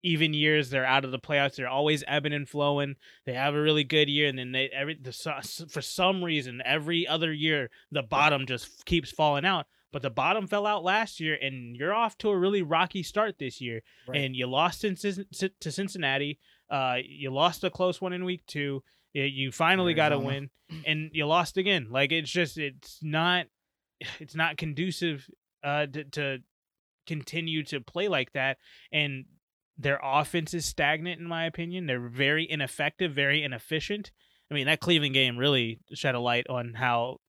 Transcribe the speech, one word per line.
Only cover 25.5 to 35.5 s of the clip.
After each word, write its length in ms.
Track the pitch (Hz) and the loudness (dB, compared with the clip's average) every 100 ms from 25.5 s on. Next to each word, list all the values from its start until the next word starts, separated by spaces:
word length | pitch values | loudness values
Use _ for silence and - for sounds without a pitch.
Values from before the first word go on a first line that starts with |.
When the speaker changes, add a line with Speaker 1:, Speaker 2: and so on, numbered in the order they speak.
| _ | _
Speaker 1:
uh, 240 | 143 147 147 | -2 -2 -2
to, 160 | 139 139 | -6 -8
to 320 | 147 143 131 _ _ _ _ _ _ - | -4 -4 -6 _ _ _ _ _ _ -8
continue 560 | 156 139 165 165 156 147 | -8 -6 -6 -2 -4 -4
to 160 | 143 | -8
play 260 | 117 170 208 | -6 -4 0
like 240 | 156 127 | 0 0
that. 260 | 139 131 131 - - - | -2 -2 -4 -12 -20 -2
And 320 | 156 147 135 135 _ _ _ _ - | 0 0 -4 -14 _ _ _ _ -4
their 240 | 143 139 | -2 0
offense 500 | 139 139 151 175 156 | 2 2 2 -2 -2
is 120 | 175 147 | -4 -4
stagnant, 520 | - 147 156 175 170 | 0 2 2 -2 -8
in 60 | 170 | -6
my 180 | 165 165 | -4 -4
opinion. 420 | 160 170 185 165 | -4 -8 -6 -2
They're 200 | 127 120 | -2 -4
very 380 | 123 139 151 165 | 0 2 2 0
ineffective, 640 | 151 135 - 147 - 180 | -2 -4 -2 -4 0 -2
very 280 | 139 139 147 | 2 2 2
inefficient. 720 | 147 120 - 156 - 208 202 _ _ _ _ | 0 -6 -4 -4 -2 -8 -8 _ _ _ _
I 20 | |
mean, 140 | 147 135 | -2 2
that 140 | 156 | 2
Cleveland 340 | - 165 147 135 | 4 4 4 4
game 220 | 131 120 | 2 4
really 420 | 139 | 4